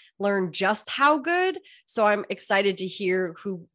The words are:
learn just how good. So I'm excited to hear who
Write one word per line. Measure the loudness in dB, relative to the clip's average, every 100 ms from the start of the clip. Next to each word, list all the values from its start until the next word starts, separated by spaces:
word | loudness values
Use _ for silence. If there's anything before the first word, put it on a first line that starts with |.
| -18 -4
learn | 0 0 0
just | 0 0 0 -4
how | 2 4 4
good. | 2 0 0 -2 -10 -20 -8
So | 0 2
I'm | 2 -2
excited | -6 0 2 2 0
to | -6
hear | -4 0 0 -2 -6
who | -10 -10 -12